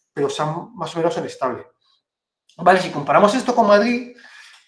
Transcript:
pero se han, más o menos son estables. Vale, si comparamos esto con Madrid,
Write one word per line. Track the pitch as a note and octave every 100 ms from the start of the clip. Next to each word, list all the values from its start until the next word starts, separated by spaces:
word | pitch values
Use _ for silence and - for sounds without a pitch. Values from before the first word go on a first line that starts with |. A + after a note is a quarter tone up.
| _
pero | D3 C#3
se | D3
han, | D3+ E3+ -
más | - D#3
o | E3+
menos | E3
son | -
estables. | - - C3 - - _ _ _ _ _ _ _ _ -
Vale, | F3 F#3
si | E3
comparamos | D3 C#3 D#3 G3+
esto | B3+ -
con | A#3+ G#3
Madrid, | G#3 A#3 A#3+ - - - - - -